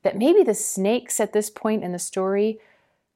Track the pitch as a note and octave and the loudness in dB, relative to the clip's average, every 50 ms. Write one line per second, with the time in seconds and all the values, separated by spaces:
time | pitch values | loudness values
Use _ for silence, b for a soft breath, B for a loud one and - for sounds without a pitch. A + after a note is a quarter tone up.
0 | _ F#3+ - F#3+ A#3 D4 F4+ G#4 E4+ A#3+ G#3 - - - - F#3+ F#3+ G3+ A#3 B3 | _ -2 -2 2 2 4 6 6 4 4 0 -2 -4 -6 -4 -2 0 0 0 0
1 | B3 - - - G#3+ G#3 - G#3+ G#3+ - _ - - G#3+ G#3+ G#3 - F3 F3+ F3 | -2 -4 -2 -2 -2 0 0 -2 -2 -2 _ -4 -2 -2 -2 -2 -4 -6 -8 -8
2 | - - - G3 F#3+ F#3+ G3 G3+ G#3 A3 A3 A3 b b b b b b b b | -8 -6 -4 -2 -2 0 2 2 0 0 -2 -6 b b b b b b b b
3 | b _ _ | b _ _